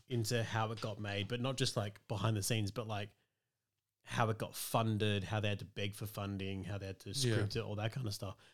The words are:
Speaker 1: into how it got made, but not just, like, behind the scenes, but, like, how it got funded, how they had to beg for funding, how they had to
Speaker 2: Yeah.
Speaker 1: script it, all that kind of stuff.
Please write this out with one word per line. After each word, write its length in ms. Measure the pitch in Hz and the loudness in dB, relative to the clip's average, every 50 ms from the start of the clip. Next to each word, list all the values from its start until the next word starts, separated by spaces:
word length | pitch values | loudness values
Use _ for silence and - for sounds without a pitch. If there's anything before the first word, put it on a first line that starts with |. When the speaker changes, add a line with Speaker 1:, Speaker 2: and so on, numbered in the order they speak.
| _ - | _ -2
Speaker 1:
into 340 | 131 117 110 107 123 117 110 | 0 0 2 2 2 2 2
how 260 | 101 107 113 110 110 | 2 2 2 2 2
it 80 | 113 110 | 0 -4
got 200 | - 110 101 104 | -4 -4 -4 -4
made, 280 | 104 101 101 101 101 95 | -2 0 0 0 0 0
but 120 | 123 120 | 0 0
not 160 | 120 135 135 | 0 0 2
just, 200 | - 131 - - | 2 2 2 2
like, 240 | 117 101 104 - - - - | 0 0 -2 -4 -10 -8 -6
behind 280 | 113 104 104 110 110 | -2 2 2 4 4
the 60 | 104 | 2
scenes, 280 | 95 - 117 110 104 98 | 2 2 2 2 2 0
but, 160 | 98 123 110 | -2 -4 -4
like, 220 | 110 107 101 104 107 - _ _ _ _ _ _ _ _ _ _ _ _ _ _ _ _ _ _ | -4 -4 -4 -6 -8 -10 _ _ _ _ _ _ _ _ _ _ _ _ _ _ _ _ _ _
how 260 | - - 123 117 110 | -4 2 4 4 4
it 80 | 110 104 | 4 0
got 160 | 107 - - | -2 -4 -4
funded, 680 | - - - - 120 113 113 110 101 107 107 104 101 92 | -6 -4 0 2 4 4 4 4 4 4 4 4 2 0
how 160 | 90 113 107 | 0 0 0
they 80 | 107 104 | 2 0
had 100 | 101 - | 0 -2
to 60 | - | -4
beg 320 | - - 104 101 101 98 | -8 -6 -4 -4 -4 -4
for 100 | - 113 | -6 -8
funding, 560 | 98 - 107 101 98 101 95 95 98 98 95 | -6 -6 -4 -4 -2 -2 -2 -2 -2 -4 -4
how 160 | 87 90 101 98 | -4 -4 -6 -4
they 80 | 98 | -4
had 140 | 98 95 - | -6 -8 -8
to 80 | - 101 | -10 -6
Speaker 2:
Yeah. 220 | 101 - 131 120 107 | -2 0 2 4 4
Speaker 1:
script 220 | 101 104 104 - | 4 2 2 0
it, 40 | 113 | -2
all 120 | 104 104 104 | -2 -2 -2
that 160 | 104 107 110 | -2 -2 -2
kind 140 | - 135 127 | -2 -2 -2
of 80 | 104 101 | -4 -4
stuff. 220 | - 101 95 - - - - | -4 -6 -8 -8 -10 -18 -20